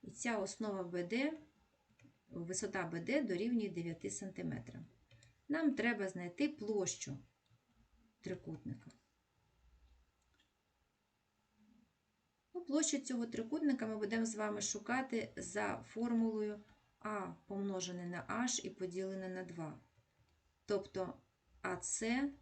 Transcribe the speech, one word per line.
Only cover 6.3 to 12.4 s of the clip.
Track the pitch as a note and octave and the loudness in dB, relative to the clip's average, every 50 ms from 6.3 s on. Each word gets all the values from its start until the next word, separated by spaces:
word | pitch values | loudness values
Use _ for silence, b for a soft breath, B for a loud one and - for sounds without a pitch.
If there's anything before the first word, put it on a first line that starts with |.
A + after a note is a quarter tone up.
| - - C#4+ D4 | 0 0 0 0
площу | D4 - G#3 G#3 A3 G3+ F#3 - - - - - C#3 - - - _ _ _ _ - _ _ _ _ _ - _ _ _ - _ _ _ | 0 -2 -2 0 2 2 4 2 0 -4 -4 -8 -8 -8 -10 -18 _ _ _ _ -20 _ _ _ _ _ -20 _ _ _ -20 _ _ _
трикутника. | - - F3+ F3+ - D#3+ D#3+ - - - - - - - - _ _ _ _ _ _ _ _ _ _ _ _ _ _ - - - - - - - - _ _ _ _ _ _ _ _ _ _ _ _ _ _ _ _ _ _ _ _ _ _ _ _ _ _ _ _ _ G#3+ G#3+ G#3+ G#3+ - - - _ _ _ _ _ _ _ _ _ _ _ | -6 -6 -6 -6 -6 -8 -10 -8 -6 -6 -8 -6 -8 -18 -20 _ _ _ _ _ _ _ _ _ _ _ _ _ _ -20 -20 -20 -20 -20 -20 -20 -20 _ _ _ _ _ _ _ _ _ _ _ _ _ _ _ _ _ _ _ _ _ _ _ _ _ _ _ _ _ _ _ -20 -20 -20 -20 -20 _ _ _ _ _ _ _ _ _ _ _